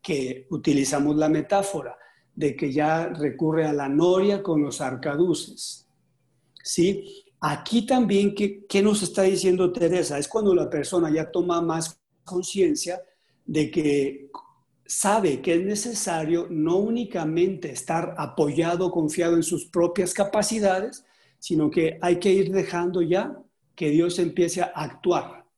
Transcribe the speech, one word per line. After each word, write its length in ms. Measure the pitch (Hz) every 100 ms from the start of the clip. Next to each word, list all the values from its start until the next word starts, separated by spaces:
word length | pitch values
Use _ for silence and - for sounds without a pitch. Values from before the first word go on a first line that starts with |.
que 460 | - 147 127 127 -
utilizamos 640 | 156 - 139 135 143 147
la 140 | 151 156
metáfora 680 | 151 151 202 196 156 135 - - _ _
de 200 | - 147
que 160 | - 147
ya 360 | 139 151 160 170
recurre 580 | 160 147 131 156 160
a 80 | 156
la 140 | 147 139
noria 540 | 143 175 185 202 196
con 200 | 196 156
los 200 | 143 -
arcaduces, 1040 | 135 127 151 143 180 147 - - - - _ _ _ _ _ _ _ _
¿sí? 640 | - - 175 202 - - _ _
Aquí 440 | 151 - - 233
también, 500 | 226 254 220 202 202
¿qué, 300 | 202 202 - -
qué 140 | 196
nos 220 | 202 208
está 180 | 175 -
diciendo 500 | 190 185 190 185 180
Teresa? 460 | 180 165 180 151 143
Es 100 | 147
cuando 260 | 220 208
la 160 | 175 139
persona 400 | 160 143 180 165
ya 220 | 156 160
toma 300 | 175 175 170
más 400 | 165 165 165 - _ _
conciencia 760 | - 180 175 196 175 151 170 185 - _ _ _
de 260 | - 160 147
que 580 | 170 151 143 139 135 - - - _ _ _
sabe 540 | - - 196 214 185 127
que 140 | -
es 100 | 170
necesario 840 | 190 208 240 226 - 165 156 170 170
no 280 | 165 160 180
únicamente 960 | 220 233 233 180 156 165 185 185 156
estar 420 | 123 - 165 170 165
apoyado, 720 | 147 - 151 147 165 175 185
confiado 460 | 175 156 180 170 170
en 60 |
sus 220 | 160 170
propias 480 | - 180 170 175 180
capacidades, 920 | - 196 214 208 226 196 185 226 - _ _ _ _
sino 320 | - 156 151
que 280 | 180 160 -
hay 160 | 180 175
que 160 | 202
ir 180 | 190 180
dejando 500 | 190 - 175 175 180
ya 360 | 165 180 262 - - _ _
que 140 | - 156
Dios 280 | 151 170 175
empiece 420 | 170 - 170 180
a 100 | 170
actuar 680 | - 147 - 180 165 - - _